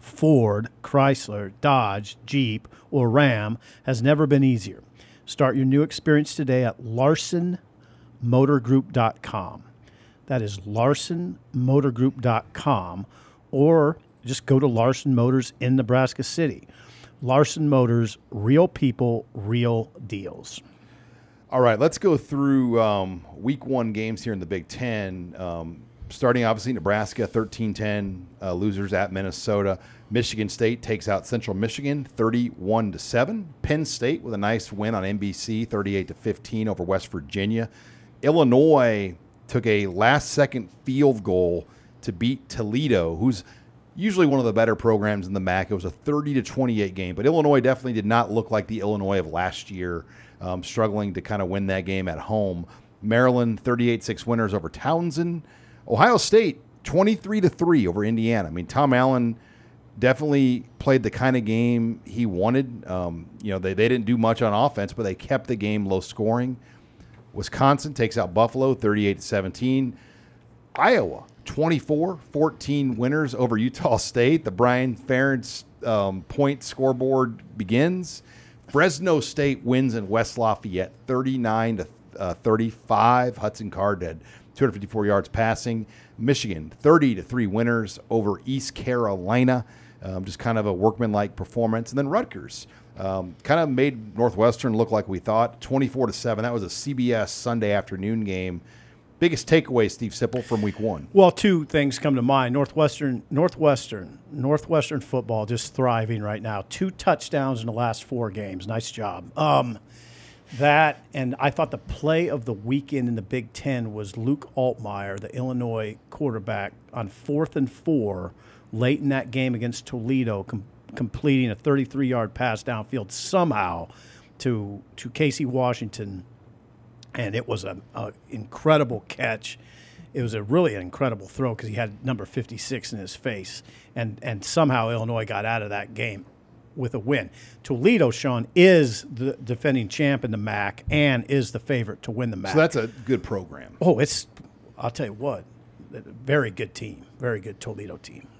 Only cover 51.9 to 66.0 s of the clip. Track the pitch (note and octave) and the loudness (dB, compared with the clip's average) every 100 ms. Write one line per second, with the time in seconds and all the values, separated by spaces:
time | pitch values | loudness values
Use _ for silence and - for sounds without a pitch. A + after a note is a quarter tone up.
51.9 | F#2+ F#2 D2+ - A2 G2+ F2 E2+ - - | -4 -4 -6 -4 -2 -2 -4 -10 -16 -20
52.9 | _ G#2+ A2+ B2+ B2 A#2+ G#2+ - A#2+ A#2+ | _ 0 4 4 4 0 -2 -2 2 2
53.9 | A#2 - G2+ - A#2 G#2+ G2 D#2+ - C3 | 0 -4 -8 -2 0 0 -2 -4 -6 -2
54.9 | E3 E3+ D3 F3 E3+ - - - - - | -2 -2 -2 -4 -4 -10 -20 -20 -20 -2
55.9 | A2 G3+ A#3 - G#3+ G#3 - - - - | 4 6 4 6 4 4 -2 -14 -16 -2
56.9 | D#3 G3+ A3 F#3+ G#3+ F#3 - E3+ D#3+ F#2 | 2 2 2 -2 2 2 2 2 4 4
57.9 | F2+ G#2 A#2 A2+ A2+ E2+ E2 E2 - C#3+ | 0 0 0 2 0 -2 -6 -4 0 4
58.9 | B2 C3 C3 A#2 A2+ - - - - - | 4 4 2 0 -4 -14 -20 -20 -20 -20
59.9 | - B2 C3 D3+ C#3+ C3 B2 - - - | 0 2 2 2 4 4 2 -6 -4 2
60.9 | C3 A2 - B2+ B2+ G#2+ A2+ A#2+ A#2+ A2+ | 2 2 0 2 2 0 0 2 2 0
61.9 | A2+ - G2+ A#2 F2+ G#2+ C3 C3+ A#2+ - | -4 -10 -4 -2 2 2 2 -2 -8 -6
62.9 | F#2 F2+ E2+ E2 - G#2+ F#2+ F#2+ F#2+ A2+ | -4 -4 -8 -14 -10 -6 -2 -2 2 2
63.9 | B2+ G#2+ A#2+ A2+ A2+ A#2 G#2 C#3 B2 G2+ | 2 2 2 2 2 2 2 0 0 -6
64.9 | - G#2 F#2 - C3+ B2+ A#2 G2+ G#2+ G2 | -4 -6 -6 -4 -4 -2 -4 0 -2 0
65.9 | F#2+ | -2